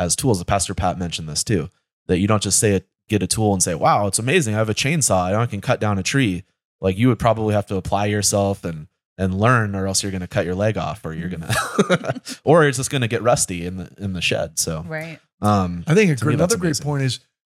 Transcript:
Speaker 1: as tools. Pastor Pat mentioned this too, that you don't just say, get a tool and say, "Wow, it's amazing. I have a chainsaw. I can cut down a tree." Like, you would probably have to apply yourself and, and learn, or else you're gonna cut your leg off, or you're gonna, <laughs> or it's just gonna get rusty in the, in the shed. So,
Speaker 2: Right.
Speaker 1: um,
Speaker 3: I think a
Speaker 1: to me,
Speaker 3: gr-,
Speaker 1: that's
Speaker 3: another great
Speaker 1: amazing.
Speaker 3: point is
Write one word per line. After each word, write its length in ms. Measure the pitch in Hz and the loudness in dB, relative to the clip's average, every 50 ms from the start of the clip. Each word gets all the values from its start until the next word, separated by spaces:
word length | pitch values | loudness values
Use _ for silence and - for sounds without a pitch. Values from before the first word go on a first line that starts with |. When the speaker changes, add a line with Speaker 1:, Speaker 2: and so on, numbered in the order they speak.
Speaker 1:
as 140 | 90 85 - | -4 -2 -2
tools. 260 | - - 135 107 90 87 | 0 2 2 2 0 0
Pastor 300 | - 104 98 - - 95 | 0 0 0 0 -2 -4
Pat 240 | - - 90 78 90 | -2 -2 -2 -2 -2
mentioned 300 | 92 85 80 - 82 78 | -4 -6 -6 -8 -8 -6
this 160 | 76 - - | -6 -4 -2
too, 240 | - 113 85 73 - - _ _ _ _ _ _ - | 0 0 0 -2 -4 -10 _ _ _ _ _ _ -2
that 100 | 90 87 | 0 0
you 80 | 98 101 | 2 2
don't 140 | 110 104 - | 2 0 0
just 160 | 98 90 - | 0 0 2
say, 240 | 117 107 98 92 - _ _ _ _ - | 2 2 2 0 0 _ _ _ _ -2
get 140 | 107 101 92 | -2 0 0
a 40 | 90 | 0
tool 240 | - 110 110 107 98 | -2 0 2 2 2
and 100 | 92 85 | 2 0
say, 120 | 90 85 | -2 0
"Wow, 300 | 76 - 143 151 117 104 101 | 0 2 2 2 2 2 0
it's 100 | 95 - | -2 -2
amazing. 360 | 113 127 160 190 147 113 104 | 0 0 2 2 2 2 0
I 40 | 107 | 0
have 100 | 110 107 | 0 0
a 40 | 107 | 0
chainsaw. 600 | - - 135 170 165 123 - 101 92 90 90 98 | -2 -2 0 0 0 2 2 2 2 2 2 0
I 100 | 107 120 | 0 0
can 140 | 120 - 101 | -2 -4 -4
cut 200 | - - 120 - | -2 -2 0 0
down 180 | 110 107 101 95 | 0 0 0 -2
a 40 | 90 | -2
tree." 380 | - - 139 135 104 90 87 - _ _ _ _ _ _ _ | 0 0 2 2 0 0 -4 -6 _ _ _ _ _ _ _
Like, 160 | 92 95 92 95 | -2 -2 0 2
you 100 | 120 127 | 4 2
would 100 | 117 - | 4 4
probably 340 | - 117 110 113 110 107 104 | 4 2 2 2 2 0 2
have 120 | 104 98 | 0 0
to 100 | - 104 | -2 -4
apply 300 | 92 87 - 104 98 104 | -4 -2 -2 0 0 0
yourself 580 | 104 104 104 98 - 110 101 101 98 101 - - | 0 0 0 0 2 2 2 2 2 0 -2 -6
and, 220 | 90 82 78 78 - _ _ _ _ _ | -8 -8 -10 -12 -16 _ _ _ _ _
and 180 | - 95 95 92 95 | -4 -2 -2 0 2
learn, 360 | 107 120 127 117 110 104 98 | 4 4 4 4 2 0 -2
or 120 | 95 95 98 | -4 -4 -2
else 140 | 95 - - | -2 -2 -4
you're 100 | 101 95 | -4 -4
gonna 140 | 92 90 - | -6 -8 -4
cut 160 | - 107 85 | -2 -2 0
your 80 | 85 92 | 0 0
leg 200 | 92 104 110 104 | 0 0 0 0
off, 280 | 92 85 80 82 - - | -2 -4 -6 -6 -8 -10
or 80 | 82 80 | -10 -8
you're 140 | 80 85 90 | -8 -8 -8
gonna, 220 | 92 82 82 - - - - - - - 202 - 180 - | -8 -4 -2 -2 0 0 -2 -2 0 0 2 2 0 0
<laughs> 460 | - - - 254 - - 262 - - | -2 -4 -8 -8 -10 -14 -14 -2 2
or 220 | - 151 165 151 | 4 6 6 6
it's 100 | 143 131 | 4 2
just 140 | 127 131 - | 0 -4 -4
gonna 180 | 147 139 120 107 | -2 -2 -2 0
get 140 | 117 113 104 | -2 0 2
rusty 420 | 120 123 - - - 95 87 85 | 2 2 2 2 -2 -4 -6 -6
in 100 | 87 92 92 | -6 -8 -8
the, 120 | 85 - - - | -10 -12 -12 -8
in 140 | 101 98 92 | -6 -6 -4
the 80 | 87 | -2
shed. 380 | 82 - - - - - - - | -2 -2 0 -2 -2 -4 -4 -4
So, 260 | - - 82 80 82 | -4 -4 -4 -6 -6
Speaker 2:
Right. 320 | 87 156 156 160 165 156 - _ _ _ _ | -8 -8 -10 -10 -10 -14 -16 _ _ _ _
Speaker 1:
um, 440 | 101 104 104 101 92 90 87 87 85 | 0 2 2 2 2 0 -4 -4 -2
Speaker 3:
I 80 | - 156 | 2 4
think 160 | 208 214 180 147 | 4 4 4 2
a 40 | |
Speaker 1:
to 80 | 117 - | 2 0
me, 60 | 151 147 | 0 2
Speaker 3:
gr-, 40 | 147 | 2
Speaker 1:
that's 140 | 170 180 233 | 2 2 0
Speaker 3:
another 60 | 202 | 0
great 80 | 180 170 | -2 -2
Speaker 1:
amazing. 140 | 143 - 143 | -2 -2 -2
Speaker 3:
point 180 | 147 147 139 135 | -4 -2 -2 -2
is 160 | 131 117 - _ _ _ _ _ _ _ | -2 -2 -4 _ _ _ _ _ _ _